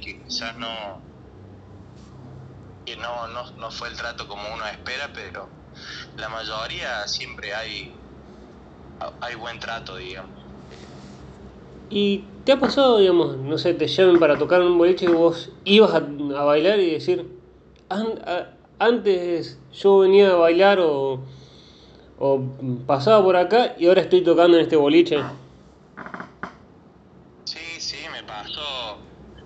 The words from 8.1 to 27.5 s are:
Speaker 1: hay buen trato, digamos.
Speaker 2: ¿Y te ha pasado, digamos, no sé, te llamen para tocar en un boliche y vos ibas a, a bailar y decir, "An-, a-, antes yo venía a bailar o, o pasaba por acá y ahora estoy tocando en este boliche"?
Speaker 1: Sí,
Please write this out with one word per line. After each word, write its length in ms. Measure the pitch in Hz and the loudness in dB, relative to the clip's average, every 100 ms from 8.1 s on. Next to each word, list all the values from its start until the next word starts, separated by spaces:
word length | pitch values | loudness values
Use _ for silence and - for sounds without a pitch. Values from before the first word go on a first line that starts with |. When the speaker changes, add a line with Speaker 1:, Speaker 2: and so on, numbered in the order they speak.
| - - - - - - - - - - - | -20 -20 -20 -20 -20 -20 -20 -20 -16 -16 -12
Speaker 1:
hay 140 | 123 | -14
buen 260 | 117 120 113 | -12 -14 -12
trato, 360 | 117 113 95 92 | -12 -12 -12 -14
digamos. 460 | 92 92 95 - - - - 67 - 65 - - - - - - - - - | -14 -16 -18 -20 -20 -20 -20 -20 -20 -20 -20 -20 -20 -20 -20 -20 -20 -20 -6
Speaker 2:
¿Y 340 | 208 202 196 - - | -2 0 -2 -8 -6
te 80 | - | 0
ha 60 | 269 | 2
pasado, 400 | 247 277 269 220 | 0 2 2 4
digamos, 380 | 190 170 147 135 | 4 4 0 -4
no 220 | 135 156 | -6 -4
sé, 160 | 180 | -2
te 120 | 151 143 | -2 -2
llamen 320 | - 190 170 | 2 4 6
para 200 | 156 139 | 4 2
tocar 240 | 147 180 | 2 2
en 60 | 175 | 4
un 100 | 175 | 4
boliche 260 | 170 180 | 2 2
y 80 | 180 | 2
vos 380 | 165 170 165 - - | 4 2 0 -12 -12
ibas 280 | 190 208 196 | 4 6 6
a, 60 | 165 | 4
a 460 | 143 143 143 139 | -2 -8 -6 -2
bailar 360 | 143 151 175 208 | 2 2 2 2
y 100 | 175 | 0
decir, 360 | 151 151 175 - - - _ _ _ _ | -2 -4 -4 -6 -18 -20 _ _ _ _
"An-, 300 | 190 226 220 - | -6 -6 -8 -8
a-, 220 | 175 - - _ _ | -8 -8 -18 _ _
antes 800 | 220 240 202 180 175 170 - - - | 0 2 0 0 -2 -4 -6 -16 -20
yo 280 | - 196 196 | 0 4 6
venía 320 | 190 196 196 | 6 6 6
a 20 | |
bailar 460 | 175 165 170 196 196 | 6 4 6 4 4
o, 440 | 165 143 135 131 131 - - - - - - - - - | 2 0 -4 -6 -10 -20 -20 -20 -20 -20 -20 -20 -20 -4
o 220 | 139 135 127 - 131 120 | 0 0 -2 -8 -8 -6
pasaba 380 | - 135 165 220 | -2 0 4 4
por 140 | 190 180 | 6 2
acá 400 | 175 226 233 - | 2 2 0 2
y 80 | 170 | 4
ahora 140 | 185 | 4
estoy 240 | 160 180 | 4 2
tocando 320 | 170 160 175 170 | 4 6 6 6
en 80 | |
este 100 | 151 | 4
boliche"? 480 | 156 143 165 170 147 131 - - - - _ _ - - - - - - - - _ _ _ _ - - _ | 2 4 4 4 0 -4 -12 -20 -20 -20 _ _ -20 -18 -16 -18 -18 -18 -18 -20 _ _ _ _ -20 -20 _
Speaker 1:
Sí, 360 | - | -16